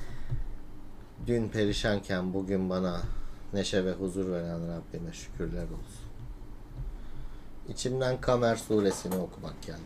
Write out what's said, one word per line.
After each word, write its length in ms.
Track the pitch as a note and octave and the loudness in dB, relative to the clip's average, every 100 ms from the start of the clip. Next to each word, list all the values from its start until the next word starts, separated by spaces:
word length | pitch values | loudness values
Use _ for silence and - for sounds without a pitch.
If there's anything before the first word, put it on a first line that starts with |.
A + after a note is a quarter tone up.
| - - - - - - - - - - - - A2+ | 2 -2 0 0 0 -4 -6 -8 -8 -10 -12 -6 2
Dün 220 | A#2+ A2 | 2 4
perişanken 840 | A2 G2+ G2+ A2+ G2+ - F#2 F#2 | 4 4 4 4 2 2 0 2
bugün 360 | F#2+ F#2+ F#2+ F#2+ | 0 2 2 4
bana 320 | F#2 F#2 E2+ - - - - - | 2 2 2 0 0 -2 -4 -2
neşe 320 | G2+ F2+ G2+ F#2 | 0 2 4 2
ve 60 | |
huzur 400 | E2+ F#2+ F#2 F#2 | 2 0 0 0
veren 360 | F2 E2+ E2+ E2+ | 0 0 -2 -2
Rabbime 460 | E2+ - E2 E2 | -4 -6 -6 -6
şükürler 500 | E2+ - - E2 F2 | -8 -8 -4 -2 -2
olsun. 440 | E2 D#2+ - - - - - - - - - - - - - - - - - - - | -4 -6 -8 -10 -10 -10 -10 -10 -10 -10 -10 -6 -6 -6 -6 -6 -6 -8 -8 -10 -8
İçimden 520 | - B2+ B2+ B2+ B2+ | -2 0 2 2 2
Kamer 340 | - B2 A#2+ A2 | 4 6 6 4
suresini 600 | - G#2+ G2 - F#2 F#2 | 4 6 6 4 -2 -2
okumak 460 | F2 - D#2+ - | -2 -4 -8 -8
geldi. 200 | - E2 | -8 -10